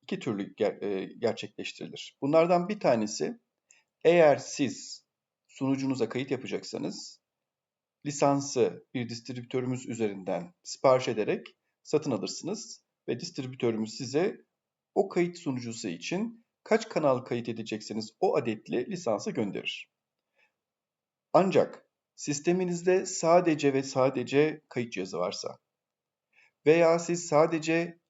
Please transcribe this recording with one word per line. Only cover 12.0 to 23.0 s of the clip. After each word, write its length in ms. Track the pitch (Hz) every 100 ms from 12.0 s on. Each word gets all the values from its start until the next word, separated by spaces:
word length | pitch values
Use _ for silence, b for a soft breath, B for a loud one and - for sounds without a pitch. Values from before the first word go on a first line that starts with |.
| 151
alırsınız 720 | 107 98 - - 214 - - _ _ -
ve 120 | 123
distribütörümüz 720 | - - 131 127 120 110 107
size 500 | - 123 139 202 - _ _ _ _ _
o 140 | - 196
kayıt 300 | 180 175 175
sunucusu 500 | 147 123 120 113 104
için 560 | 85 - 180 233 - _ _
kaç 240 | - 220 -
kanal 300 | 175 147 123
kayıt 300 | 123 120 120
edecekseniz 680 | 113 110 107 - 110 110 -
o 160 | 190 156
adetli 540 | 123 107 - - 254
lisansı 400 | 185 120 104 220
gönderir. 600 | 165 104 - - - - _ _ _ _ _ _ _ _ _ _ _ _ _ _
Ancak 580 | 156 185 147 - - _ _ _ -
sisteminizde 920 | - 143 170 180 180 175 175 185